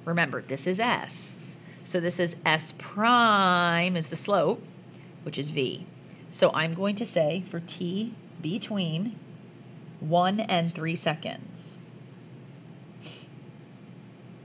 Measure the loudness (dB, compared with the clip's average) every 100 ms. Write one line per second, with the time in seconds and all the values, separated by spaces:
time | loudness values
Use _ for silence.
0 | 0 2 2 0 -4 -4 0 2 2 2
1 | -2 -10 -16 -16 -16 -16 -18 -18 -2 0
2 | 0 0 -2 2 2 2 2 -14 -10 0
3 | 6 8 8 8 6 6 4 4 2 0
4 | -2 -6 2 4 4 2 -4 -18 -20 -18
5 | -18 -14 -8 -6 -4 0 -2 -2 -10 -16
6 | -20 -20 -18 4 4 4 0 0 0 -2
7 | 0 2 2 2 -4 -8 -8 -6 -4 -2
8 | -4 -8 -16 -8 -4 -4 -4 -2 0 0
9 | -2 -6 -14 -18 -18 -20 -18 -18 -16 -8
10 | 2 4 6 2 2 2 2 0 -2 0
11 | 0 -2 -4 -8 -12 -16 -18 -18 -18 -18
12 | -18 -18 -18 -18 -18 -18 -18 -18 -18 -18
13 | -18 -18 -18 -18 -18 -20 -20 -20 -20 -20
14 | -20 -20 -20 -18